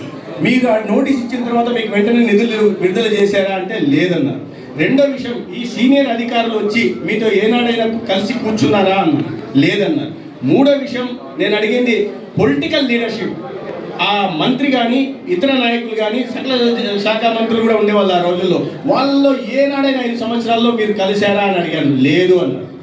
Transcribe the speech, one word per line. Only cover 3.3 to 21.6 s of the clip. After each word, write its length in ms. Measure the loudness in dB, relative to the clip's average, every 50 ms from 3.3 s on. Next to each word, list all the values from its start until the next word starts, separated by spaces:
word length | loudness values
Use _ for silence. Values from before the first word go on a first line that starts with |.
| 2 2 0 0 -2
అంటే 220 | -4 -4 -4 -4 -2
లేదన్నారు. 580 | 0 2 2 2 2 2 0 0 0 -2 -4 -6 -10 -14 -16 -16 -16 -10 -4 -2
రెండో 260 | 0 2 4 4 4
విషయం, 580 | 2 2 -2 -6 -6 -8 -8 -8 -10 -10 -8
ఈ 20 | -8
సీనియర్ 440 | -6 -2 2 4 4 6 4 4 2
అధికారులు 500 | 0 -2 -2 -2 0 0 0 0 0 0
వచ్చి 360 | 0 0 0 2 0 0 -2 -2 -4
మీతో 220 | -2 -2 0 2 2
ఏనాడైనా 680 | 2 4 4 4 2 2 2 0 0 0 0 -2 -2 -4
కలిసి 340 | -2 -2 -2 -2 0 -2
కూర్చున్నారా 640 | -4 -2 -2 -2 0 0 2 2 2 4 2 2 2
అన్నారు, 600 | 2 2 2 2 0 0 -2 -6 -8 -6 -2 2 2
లేదన్నారు. 520 | 2 2 2 0 0 0 0 -2 -4 -6 -10 -12 -16 -18 -12 -4 0
మూడో 260 | 2 4 4 4 4
విషయం 380 | 2 2 0 -4 -6 -6 -6 -6 -8 -10 -14 -10 -6 -4
నేను 180 | -2 0 0
అడిగింది 540 | 0 0 0 0 0 2 2 0 0 0 -2 -6 -10 -12 -6 -2 0
పొలిటికల్ 480 | 2 2 2 0 -2 -2 -2 0 0 0
లీడర్‌షిప్, 500 | 0 0 -2 -2 -4 -6 -6 -6 -8 -8 -10 -12 -12 -12 -10 -10 -10 -10 -10 -10 -6 -4
ఆ 340 | -2 -2 0 0 0 -2 -2
మంత్రి 360 | 0 0 0 0 0 0 0
కానీ 420 | 0 2 2 2 0 0 0 -2 -4 -8 -6 -4
ఇతర 240 | -2 0 0 0
నాయకులు 420 | 2 2 0 0 0 -2 -4 -4 -4
కానీ 300 | -2 -2 -2 -2 -2 -4 -4
సకల 460 | -6 -6 -4 -2 0 2 2 2 0 0 -2 -2 -2 -2 0
శాఖ 380 | 0 0 0 0 0 0 0
మంత్రులు 200 | 0 0 0 2
కూడా 120 | 2 2 2
ఉండేవాళ్ళు 380 | 2 2 2 2 2 2 2
ఆ 100 | 2 2
రోజుల్లో, 440 | 2 0 0 0 0 0 0 0 0 -4 -6 -6 -2
వాళ్ళలో 720 | 0 0 2 2 2 2 4 4 2 2 0 -2 -4 0 0
ఏనాడైనా 380 | 0 2 0 0 0 0 0 0 -2
ఐదు 120 | -4 -4 -4
సంవత్సరాల్లో 520 | -4 -4 -2 -2 0 0 0 2 2 2
మీరు 220 | 2 2 0 0
కలిశారా 500 | 0 0 0 0 2 2 2 2 2 2
అని 120 | 2 0 0
అడిగాను, 420 | 0